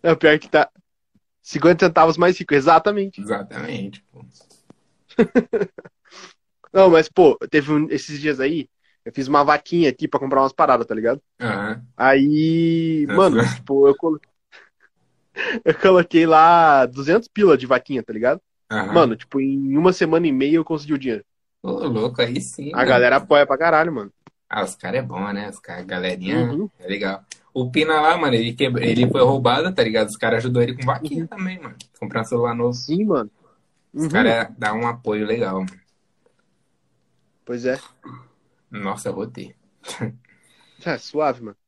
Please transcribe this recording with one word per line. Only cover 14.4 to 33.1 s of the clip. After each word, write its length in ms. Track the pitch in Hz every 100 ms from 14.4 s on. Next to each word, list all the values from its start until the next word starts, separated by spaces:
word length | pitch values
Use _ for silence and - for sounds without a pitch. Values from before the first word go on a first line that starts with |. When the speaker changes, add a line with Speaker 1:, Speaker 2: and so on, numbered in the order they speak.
| _ - _ _ _ _ _ _ _
Speaker 1:
<laughs> 320 | - - 233 -
eu 100 | 156
coloquei 500 | 190 185 175 170 165
lá 600 | 160 160 170 160 139 123
duzentos 420 | 123 139 196 233
pila 300 | - 196 139
de 80 | 123
vaquinha, 340 | 127 - 131
tá 120 | 110
ligado? 260 | 107 120 170 _ _ _
Speaker 2:
Aham. 220 | 110 95
Speaker 1:
Mano, 220 | 170 139 113
tipo, 240 | - 139
em 360 | 135 139 139 139
uma 140 | 180
semana 340 | 180 175 165 170
e 40 |
meia 240 | 131 139 165
eu 80 |
consegui 300 | 156 160 147
o 40 | 143
dinheiro. 280 | 131 107 _ _ _ _
Speaker 2:
Ô, 100 | 98
louco, 500 | - 156 110 120 -
aí 180 | 117 127
sim, 300 | - - 143
Speaker 1:
A 40 | 131
Speaker 2:
mano. 120 | 131
Speaker 1:
galera 280 | 123 123 135
apoia 280 | - 147 143
pra 120 | 135
caralho, 340 | 165 156 165
mano. 180 | 135 101 _ - _ _
Speaker 2:
Ah, 140 | 107
os 120 | 95 -
caras 240 | 90 123
é 40 |
bom, 280 | 127 90 101
né? 160 | 101 104
Os 100 | -
caras, 240 | - 90
a 20 | 92
galerinha 520 | 92 92 92 92 120 120
Speaker 1:
Uhum. 160 | 147 202 _
Speaker 2:
é 80 | 90
legal. 360 | 101 98 98 _ - _
O 160 | 131 123
Pina 300 | 156 156 156
lá, 180 | 156 165
mano, 160 | 151
ele 200 | 117 117
quebra, 320 | - 131 123 117
ele 240 | 113 123
foi 120 | 139
roubado, 520 | 127 135 120 127 175 185
tá 80 |
ligado? 240 | 113 113 151
Os 80 | -
caras 220 | 110 113
ajudou 220 | 127 123
ele 120 | 120
com 120 | 127 131
vaquinha 380 | - - 262
Speaker 1:
Uhum. 40 | 165
Speaker 2:
também, 320 | 202 185 185
mano. 160 | 135 98 - _
Comprar 220 | 107 113
um 40 | 110
celular 300 | 120 120 117
novo. 160 | 120
Speaker 1:
Sim, 300 | 120 131 170
mano. 260 | 214